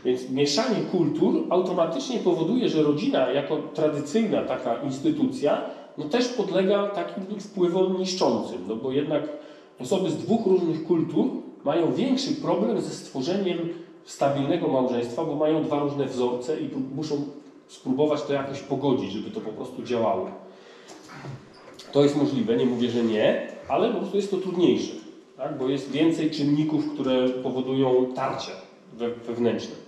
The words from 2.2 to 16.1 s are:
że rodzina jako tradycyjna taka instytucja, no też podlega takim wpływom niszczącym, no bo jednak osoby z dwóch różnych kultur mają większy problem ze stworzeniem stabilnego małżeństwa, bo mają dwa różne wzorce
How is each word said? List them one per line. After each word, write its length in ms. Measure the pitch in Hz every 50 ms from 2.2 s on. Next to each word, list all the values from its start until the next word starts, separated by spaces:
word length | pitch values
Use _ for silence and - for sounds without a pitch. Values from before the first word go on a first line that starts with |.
| - 185 165 160 160 165 233 - 214 160
że 140 | 156 156
rodzina 480 | 151 147 143 147 - 135 - 147 131 123
jako 260 | 131 143 143 - 160
tradycyjna 840 | 143 - - - - 160 151 147 143 127 - - 220 226 190 143 113
taka 320 | 107 - 131 127 - 123 117 123
instytucja, 800 | 143 135 127 - - 160 143 - 131 127 - - 135 147 190 - - - - - - - - -
no 60 | 151
też 240 | 147 - 247 247 -
podlega 580 | - - 190 170 170 185 190 196 208 202 202 202
takim 520 | - 175 170 - - 202 190 - 208 -
wpływom 580 | - - - 180 175 175 175 190 185 185 190 185
niszczącym, 600 | 185 185 - - 160 135 117 107 98 95 92 90 90 98
no 80 | 113
bo 160 | 113 131 131
jednak 360 | 131 143 151 147 156 139 - - - - - - - - - - - -
osoby 300 | 135 - 196 185 190 160
z 60 | 139
dwóch 300 | - - - 220 220 -
różnych 380 | 185 185 175 175 160 151 - -
kultur 420 | - 175 160 147 - 147 - - - - - - - - - -
mają 280 | 143 156 170 165 139
większy 420 | - 170 233 262 262 - - - -
problem 460 | - - 165 175 185 208 240 214 175
ze 100 | - -
stworzeniem 680 | - - - - - 135 127 170 185 202 196 180 165 170 170 170 - - - - - - -
stabilnego 640 | - - - 151 139 135 143 135 147 180 165 165 147
małżeństwa, 560 | 135 131 127 123 123 120 120 - - - 160
bo 100 | 151 143
mają 300 | 147 156 156 160 156 143
dwa 140 | 131 147 143
różne 220 | 147 143 135 139 135
wzorce 540 | 123